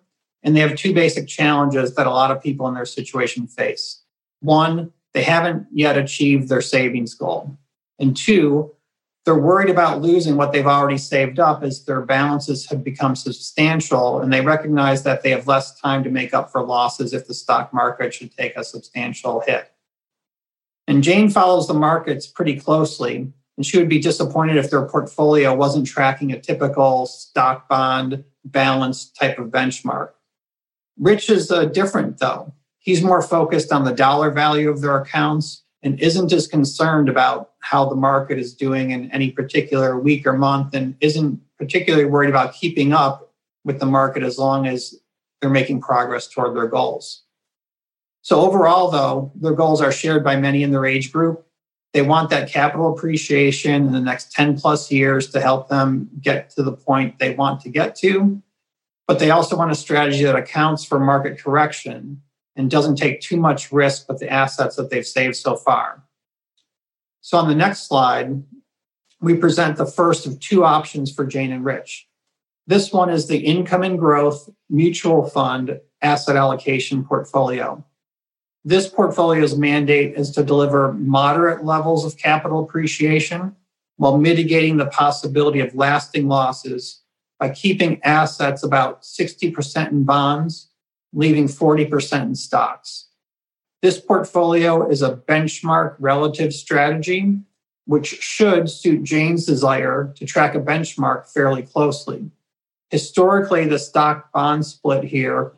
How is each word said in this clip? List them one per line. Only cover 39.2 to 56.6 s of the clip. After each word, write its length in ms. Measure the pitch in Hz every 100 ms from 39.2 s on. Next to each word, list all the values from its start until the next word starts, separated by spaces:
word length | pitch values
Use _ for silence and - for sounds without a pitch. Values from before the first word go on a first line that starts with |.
| 131
particular 640 | - 135 156 147 135 131 127
week 300 | 139 143 139
or 60 |
month 400 | 131 139 139 135
and 220 | 139 131 131
isn't 400 | 151 151 151 110 - -
particularly 460 | 151 180 180 156
worried 260 | 143 143 143
about 240 | 135 127
keeping 380 | - 170 160 139
up 420 | 151 139 135 - _ _ _
with 160 | 147 135
the 60 | 135
market 380 | 135 135 139
as 140 | 131 123
long 300 | 135 135 135
as 260 | 127 - - _ _ _ _
they're 100 | 139
making 300 | 135 131 135
progress 480 | - 123 123 120 -
toward 260 | - 123 120
their 100 | 113
goals. 560 | 127 123 113 - - _ _ _ _ _ _ _ _ _ _
So 200 | - 156
overall, 500 | 185 196 165 180 180
though, 400 | 151 135 135 135 -
their 180 | 156
goals 280 | 151 160 151
are 120 | 139
shared 320 | 131 160 156 139
by 100 | 135
many 280 | 139 143
in 80 | 143
their 140 | 139 131
age 280 | 135 131
group. 340 | 160 165 165 - _ _ _ _
They 80 | 147
want 300 | 139 160 160
that 180 | 143 135
capital 420 | 147 147 156 165
appreciation 960 | 147 170 156 - 143 139 139 151 143 139
in 60 |
the 80 | 131
next 320 | 127 123 -
ten 240 | - 147 139
plus 340 | 151 151 -
years 380 | 135 135 135 131
to 100 | 139
help 300 | 131 131 -
them 400 | 139 135 135 107 143
get 300 | 147 - -
to 120 | -